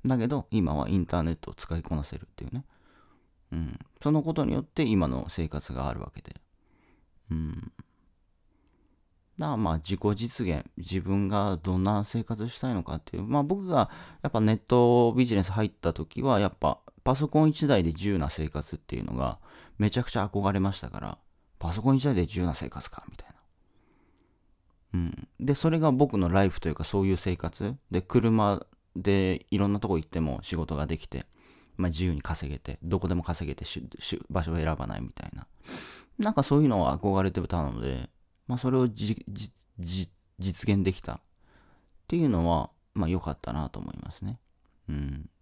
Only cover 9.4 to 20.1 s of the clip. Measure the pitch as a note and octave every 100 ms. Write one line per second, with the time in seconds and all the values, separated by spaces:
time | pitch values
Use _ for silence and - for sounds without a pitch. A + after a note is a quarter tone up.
9.4 | D#3 A#2+ G#2 D#2+ D#2+ G2 G#2 G#2 A#2 -
10.4 | G2+ D2+ - - E2+ F#2 F#2+ G2 G2 G2+
11.4 | G2+ F2 F#2 F#2 F#2+ G#2+ G2+ A#2 - A2
12.4 | A#2 - C3 G#2 E2 D#2+ - F2 G#2 C#3+
13.4 | C#3+ G3 F#3 D3+ G#2 - - - - A2+
14.4 | G#2+ A2 - B2 A#2+ A#2+ A#2 A#2 B2 G#2
15.4 | F#2+ G2 G#2+ _ - D#2+ D#2 - C3+ A2
16.4 | G2+ - D2+ - - _ - C3+ D3 D3+
17.4 | D#3 D3+ D3 A2+ E2 D#2+ G2 F#2+ C#2+ -
18.4 | D2+ D2 - - - B1 G1+ B1 C2 -
19.4 | - - - - G#2 B2 A#2+